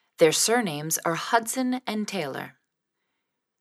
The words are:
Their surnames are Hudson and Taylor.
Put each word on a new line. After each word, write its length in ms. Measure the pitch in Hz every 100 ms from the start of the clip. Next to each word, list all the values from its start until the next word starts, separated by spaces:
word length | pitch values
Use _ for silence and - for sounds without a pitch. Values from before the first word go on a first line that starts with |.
| _ -
Their 120 | 160
surnames 640 | - - 240 202 147 156 -
are 120 | 170 165
Hudson 680 | - 233 220 262 254 254 -
and 220 | 214 208
Taylor. 460 | 196 143 139 139 - _ _ _ _ _ _ _ _ _ _